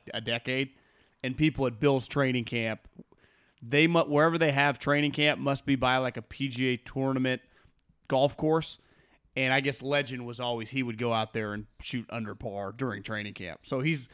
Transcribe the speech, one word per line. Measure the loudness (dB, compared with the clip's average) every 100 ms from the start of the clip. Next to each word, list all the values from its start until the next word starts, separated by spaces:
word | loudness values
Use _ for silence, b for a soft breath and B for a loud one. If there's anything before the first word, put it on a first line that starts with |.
| -8
a | -8
decade. | -4 -4 -2 -2 -2 _ b b b b
And | -6 2
people | 2 4 -2
at | 2
Bill's | 2 2 0
training | 0 2 0 -2
camp, | -4 -4 -6 -12 -20 -20 _ b b b b
they | 0 4 6
mu-, | 6
wherever | 4 4 4 4
they | 2
have | 4 2 2
training | 0 2 2
camp | 2 2 2
must | 0 -2 0
be | 2
by, | 4 2
like, | 0 -6
a |
P | -12 -6 -6
G | 0 0
A | 0
tournament | -4 -4 -2 0 0 -2 _ b b b _ _ -2
golf | 2 2 2
course. | 2 2 0 -10 b b b b _ -2
And | 2
I | 2
guess | 2 -2
legend | 0 0 0 -6 -8
was | -6
always | -4 -4 -4
he | -4
would | -2 -2
go | 0
out | 0 -2
there | -4 -4
and | -6 -10 -14
shoot | -8 -8 -6
under | -8 -8 -8
par | -8 -6 -8
during | -4 -6 -6
training | -6 -6 -8
camp. | -10 -12 -12
So | -6 -2
he's, | 0 -2 -6